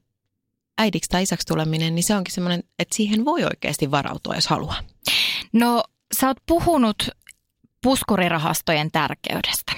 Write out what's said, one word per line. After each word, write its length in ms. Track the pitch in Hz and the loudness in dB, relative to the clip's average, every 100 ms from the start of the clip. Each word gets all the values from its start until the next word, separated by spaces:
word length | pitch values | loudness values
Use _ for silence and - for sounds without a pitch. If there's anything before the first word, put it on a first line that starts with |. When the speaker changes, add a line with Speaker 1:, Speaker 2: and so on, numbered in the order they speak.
| _ _ _ _ _ _ _ - | _ _ _ _ _ _ _ -2
Speaker 1:
äidiksi 320 | 220 170 - | 0 0 -2
tai 140 | 180 | 0
isäksi 240 | 190 170 - | 0 -2 -2
tuleminen, 480 | 160 156 160 160 165 | -2 0 0 0 0
niin 80 | |
se 120 | 175 208 | 2 0
onkin 180 | 180 | -2
semmonen, 300 | - 180 175 - - | -4 -2 -2 -6 -8
että 160 | 175 - | -4 -2
siihen 300 | 208 214 269 | 0 2 2
voi 180 | 339 | 2
oikeasti 480 | 170 - 135 147 139 | 0 -2 -4 -2 0
varautua, 440 | 143 - - - - | 0 -2 -6 -6 -2
jos 120 | - | 0
haluaa. 340 | 156 147 - - _ - - - - - | -2 -2 -8 -10 _ -4 -2 -2 -4 0
Speaker 2:
No, 300 | 220 240 240 - _ _ - | 2 4 2 -2 _ _ 0
sä 80 | 262 | 0
oot 100 | 269 - | 0 0
puhunut 640 | 339 349 311 226 208 - - - - _ _ _ _ | 2 4 4 2 0 -4 -8 -18 -20 _ _ _ _
puskurirahastojen 1080 | 247 269 - 196 175 170 160 156 - 151 156 | 2 2 2 2 2 2 0 -2 0 0 0
tärkeydestä. 800 | 160 143 - - - - - - | 0 0 -2 -4 -4 -2 -4 -6